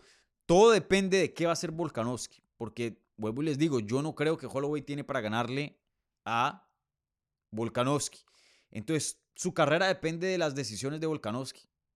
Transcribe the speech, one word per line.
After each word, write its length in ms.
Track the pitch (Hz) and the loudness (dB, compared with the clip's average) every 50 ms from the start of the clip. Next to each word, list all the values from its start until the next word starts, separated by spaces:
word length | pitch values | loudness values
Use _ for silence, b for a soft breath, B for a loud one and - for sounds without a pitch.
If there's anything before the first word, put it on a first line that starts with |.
| B B B B B B B _ _ | B B B B B B B _ _
todo 240 | - 170 185 220 233 | 4 6 8 10 8
depende 480 | 226 190 - - 190 196 196 185 185 190 | 8 6 4 2 2 2 2 2 2 2
de 140 | 165 - - | 2 0 0
qué 120 | - 170 | -2 0
va 60 | 170 | 0
a 20 | 165 | 0
hacer 160 | - - 160 | -2 -4 -6
Volkanovski, 760 | 160 160 170 139 - 120 113 120 127 - - - - _ _ _ _ | -4 -4 -6 -4 -4 -4 -4 -4 -4 -6 -8 -12 -16 _ _ _ _
porque, 420 | _ 117 107 - - 120 117 98 - _ _ _ | _ -12 -12 -6 -6 -6 -6 -6 -10 _ _ _
vuelvo 280 | - 107 107 113 135 151 | -6 -4 -4 -2 -2 -2
y 20 | |
les 140 | 160 143 135 | -2 2 2
digo, 200 | 156 165 139 120 | 2 2 2 0
yo 220 | 104 101 120 135 | 0 0 -2 -2
no 140 | 151 156 - | -2 -4 -4
creo 220 | - 147 156 160 | -2 0 0 0
que 100 | - 131 | -2 -6
Holloway 340 | 113 - 135 143 143 151 147 | -6 -4 -4 -2 -2 -2 -4
tiene 220 | 139 - 143 143 139 | -4 -6 -8 -8 -6
para 180 | - 135 127 | -4 -4 -2
ganarle 580 | 107 104 107 117 117 117 127 139 147 - - _ _ _ _ _ _ _ _ _ _ | -2 0 -2 -2 -2 -2 -4 -6 -6 -8 -12 _ _ _ _ _ _ _ _ _ _
a 420 | 104 113 117 123 147 190 190 _ _ _ _ _ _ _ _ _ _ _ _ _ _ _ _ _ _ | -2 0 0 0 0 -2 -6 _ _ _ _ _ _ _ _ _ _ _ _ _ _ _ _ _ _
Volkanovski. 680 | 107 110 117 117 117 123 123 135 143 143 - - - - _ b b b b b b b b b | -6 -4 -4 -2 0 0 0 2 0 0 -2 -6 -10 -14 _ b b b b b b b b b
Entonces, 520 | - 110 104 - 160 151 151 - - - _ _ _ | -12 -10 -4 -2 -2 -2 -2 -4 -8 -12 _ _ _
su 180 | - - 180 - | -6 -6 -4 2
carrera 340 | - 156 139 151 170 190 | 2 4 4 4 4 4
depende 400 | 190 185 185 - 160 165 165 175 | 2 2 0 -2 -4 -2 -2 -2
de 100 | 190 185 | -2 0
las 180 | 175 165 151 135 | 0 0 0 0
decisiones 440 | 143 131 104 110 90 123 139 151 156 | -4 -6 -6 -6 -6 -6 -6 -4 -4
de 80 | 160 | -4
Volkanovski. 640 | 160 156 - - 107 110 127 170 - - - - _ _ _ _ _ _ | -4 -4 -4 -4 -6 -4 -4 -6 -8 -12 -16 -20 _ _ _ _ _ _